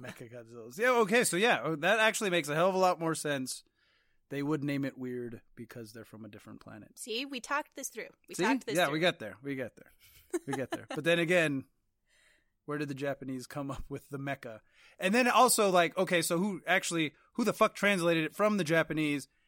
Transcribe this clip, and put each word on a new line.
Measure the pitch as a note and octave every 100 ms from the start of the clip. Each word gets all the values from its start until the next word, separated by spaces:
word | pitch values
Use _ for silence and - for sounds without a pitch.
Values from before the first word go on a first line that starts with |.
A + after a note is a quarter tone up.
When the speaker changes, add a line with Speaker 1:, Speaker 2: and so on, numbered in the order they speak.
Speaker 1:
<laughs> |
Mechagodzilla. | B2+ - A#2 A#2+ A2+ A#2 A2+ C3+
Yeah, | B3 A#3+
okay, | G3+ A#3
so | G3 E3+
yeah, | A#3 D3+
oh, | C3+ D#3+
that | E3+ A3
actually | A3 - G#3
makes | F3 D3
a |
hell | D3+ F3+
of |
a | F#3
lot | F#3 E3
more | E3
sense. | D#3 D3+ C#3 C3 - - _ _ _ _ _ _
They | C#3
would | C#3+ D3+
name | C#3+ C#3
it | C#3 C3
weird | B2+ B2 A#2+ A#2 -
because | - A#2 A#2+ A2
they're | A2+
from | G#2+ A2
a | A2
different | G#2 A2 A2
planet. | A2 G#2+ - -
Speaker 2:
See, | B3 A3+ C#4
we | C4
talked | - C#4+ D4+ -
this | C4+
through. | A#3 - - -
We |
Speaker 1:
See? | -
Speaker 2:
talked | F#3 C4 -
this | E3
Speaker 1:
Yeah, | D#3+
Speaker 2:
through. |
Speaker 1:
we | D#3
got | F3 D#3
there. | G#2+ F#2+
We | C#3
got | C3+ A#2 -
there. | - _ - - _ - -
We |
got | - B2
there. | - G#2
But | D#3
then | D3+ E3+
again, | E3 F3+ D#3 C3+ - _ _ _ _ _ _ _ _ _
where | - D3
did | D3
the |
Japanese | C3+ C#3+ C3 C3 C3 B2
come | D3+ C#3
up | - -
with | C#3 -
the | C#3+
mecha? | C#3 C3 B2 G#2+ - _ - -
And | F#3
then | A#3 B3
also, | G#3 B3 - G3+
like, | F3+ E3 F3+
okay, | F3+ F3+
so | D#3 F3
who | G#3 F3+ -
actually, | F#3 - E3+ D3+ - _
who | -
the | G#3+
fuck | - A3 -
translated | G3 G3 E3+ E3
it | D#3
from | - G#3 G#3
the |
Japanese | D#3 E3 D#3 D#3 D3+ C#3+ - _